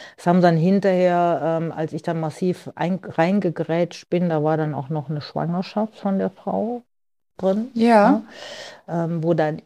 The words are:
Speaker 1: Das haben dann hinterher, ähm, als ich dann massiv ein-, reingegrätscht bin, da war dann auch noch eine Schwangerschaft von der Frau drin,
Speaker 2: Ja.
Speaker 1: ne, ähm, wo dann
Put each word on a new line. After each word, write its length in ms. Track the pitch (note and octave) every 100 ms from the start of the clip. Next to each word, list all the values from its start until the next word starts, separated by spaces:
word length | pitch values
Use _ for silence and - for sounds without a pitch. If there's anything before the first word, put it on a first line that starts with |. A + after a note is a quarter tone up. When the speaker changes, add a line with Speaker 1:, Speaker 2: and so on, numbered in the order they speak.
| - -
Speaker 1:
Das 100 | F3
haben 140 | F3+
dann 160 | F3 E3
hinterher, 1000 | F3 G3 G3 F3+ F3+ F3 F3 D3 D#3 E3
ähm, 100 | E3
als 200 | - D#3+
ich 100 | E3
dann 160 | - E3
massiv 500 | D#3+ - F#3 F3 B2+ -
ein-, 240 | E3 F#3
reingegrätscht 1040 | - D3+ E3+ G3+ F#3 D#3+ D#3+ E3 F3 - -
bin, 180 | F3 F3+
da 120 | D#3
war 140 | D3+ D#3
dann 180 | D3+
auch 140 | C#3 C3
noch 220 | D#3 C#3+
eine 100 | D3+
Schwangerschaft 760 | - D3 D#3 F3 F#3 G#3 A3 -
von 220 | G3+ G3
der 120 | F#3+
Frau 520 | - G3 F#3+ A3 A#3+ _ _ _ _ _ -
drin, 340 | F#3+ G3+ B3+
Speaker 2:
Ja. 360 | A3+ A#3 A3 G#3+
Speaker 1:
ne, 120 | D4+ - - - - - - -
ähm, 360 | E3+ E3 E3+
wo 100 | E3
dann 280 | E3 D3+ D#3+